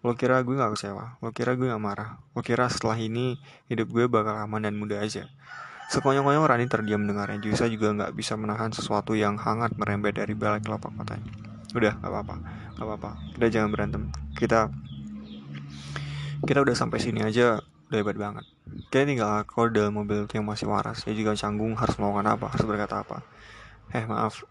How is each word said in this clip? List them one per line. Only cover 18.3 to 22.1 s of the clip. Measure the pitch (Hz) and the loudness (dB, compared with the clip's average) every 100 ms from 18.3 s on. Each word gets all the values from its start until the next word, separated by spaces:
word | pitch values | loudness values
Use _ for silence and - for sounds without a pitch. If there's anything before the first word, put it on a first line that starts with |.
| 101 - _ - - - | -6 -14 _ -16 -14 0
Kayaknya | 135 143 | 2 4
tinggal | 131 104 107 | 2 2 2
Arko | 104 - 117 | 0 2 4
dalam | 110 104 104 | 4 2 0
mobil | 104 104 104 110 | 0 -2 0 -2
yang | |
masih | 104 104 107 | -2 -2 0
waras. | 104 104 113 - | 0 0 -4 -4
Dia | 107 | 0
juga | 107 | 0
canggung | 107 104 104 110 110 | 2 0 0 0 2
harus | 113 - | 0 2
melakukan | 101 | 0